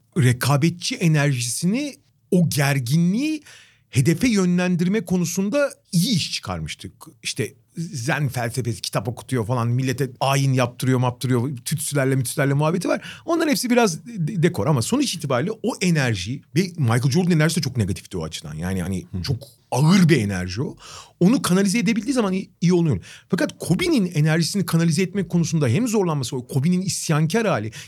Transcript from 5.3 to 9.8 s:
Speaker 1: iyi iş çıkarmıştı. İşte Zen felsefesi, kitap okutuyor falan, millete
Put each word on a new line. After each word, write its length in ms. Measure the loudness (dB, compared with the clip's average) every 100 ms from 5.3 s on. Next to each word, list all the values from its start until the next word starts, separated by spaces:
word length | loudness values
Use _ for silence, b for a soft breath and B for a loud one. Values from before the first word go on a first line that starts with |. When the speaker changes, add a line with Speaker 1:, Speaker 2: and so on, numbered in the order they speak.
| -2 -2 0 -2 -4 _
Speaker 1:
iyi 240 | 0 2 0
iş 160 | -2
çıkarmıştı. 600 | -6 -6 -6 -8 -10 -16 -18 -20 -14
İşte 320 | -10 -6 -8 -10 _ -12
Zen 520 | -10 -6 -4 -2 -2
felsefesi, 540 | -2 -4 -4 -4 -6
kitap 260 | -6 -6 -6
okutuyor 380 | -8 -6 -4 -2
falan, 220 | -2 0
millete 420 | 0